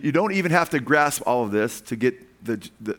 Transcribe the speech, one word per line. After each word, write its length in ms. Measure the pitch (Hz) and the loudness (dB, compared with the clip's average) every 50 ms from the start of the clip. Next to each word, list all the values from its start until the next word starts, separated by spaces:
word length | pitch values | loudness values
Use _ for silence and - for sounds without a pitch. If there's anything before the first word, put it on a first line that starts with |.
| - | 0
you 80 | 156 | 0
don't 220 | 135 165 202 214 196 | 2 2 2 2 0
even 180 | 196 175 175 | 0 0 2
have 180 | 160 175 165 - | 2 2 2 2
to 100 | - 143 | 0 -2
grasp 440 | 117 123 147 151 147 143 - - - | 0 2 4 4 4 2 0 -2 -2
all 180 | - 123 123 120 | 0 0 0 0
of 60 | 101 | 0
this 320 | 101 107 107 120 - - | 0 0 0 0 -4 -8
to 140 | - - 120 | -12 -10 -4
get 500 | 110 120 127 123 - - - _ - - | -2 -2 -2 -2 -4 -12 -20 _ -12 -8
the, 120 | 113 113 101 - - _ - | -6 -6 -6 -8 -12 _ -12
the, 140 | 110 107 101 | -10 -10 -8